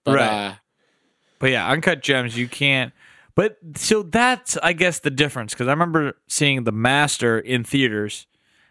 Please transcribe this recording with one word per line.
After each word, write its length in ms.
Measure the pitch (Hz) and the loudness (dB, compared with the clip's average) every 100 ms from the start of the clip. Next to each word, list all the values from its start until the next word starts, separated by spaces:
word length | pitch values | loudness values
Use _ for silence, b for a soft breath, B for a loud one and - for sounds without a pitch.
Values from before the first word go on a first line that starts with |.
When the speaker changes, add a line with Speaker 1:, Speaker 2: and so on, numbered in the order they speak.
Speaker 1:
But, 100 | - | 0
Speaker 2:
Right. 320 | 139 123 107 101 | 2 2 -2 -6
Speaker 1:
uh, 60 | 101 _ _ _ _ _ _ _ _ | -10 _ _ _ _ _ _ _ _
Speaker 2:
But 100 | 131 | 0
yeah, 160 | 123 98 | 0 0
Uncut 320 | 147 175 156 | 0 0 0
Gems, 340 | 135 135 123 113 | 0 0 0 -4
you 120 | 123 | -6
can't. 440 | - 143 135 123 b b b b - | -2 0 2 -2 b b b b -2
But 200 | 208 214 165 147 | -2 -4 -14 -6
so 260 | - 220 | 0 0
that's, 540 | 175 226 247 247 - 160 | 0 2 2 0 -4 -2
I 100 | 170 | 0
guess, 240 | 170 180 160 | 0 0 0
the 120 | 151 | -2
difference, 440 | 135 147 127 107 | 0 0 -2 -8
'cause 120 | - 123 | -4 0
I 20 | |
remember 440 | 147 170 160 143 - - | 0 2 0 -2 -6 -6
seeing 380 | - 147 131 | 0 2 2
The 80 | 113 | 0
Master 680 | 107 120 139 147 - 120 113 | 0 2 4 2 2 2 0
in 240 | - 127 | 0 -2
theaters, 600 | 113 139 131 107 104 - - _ _ _ _ | 0 0 2 0 -4 -8 -16 _ _ _ _